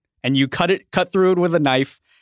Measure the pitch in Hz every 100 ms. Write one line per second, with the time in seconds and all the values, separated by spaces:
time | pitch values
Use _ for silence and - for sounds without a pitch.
0 | _ _ 123 135 135 - 175 190 - -
1 | 180 196 185 180 175 165 143 131 135 -
2 | _ _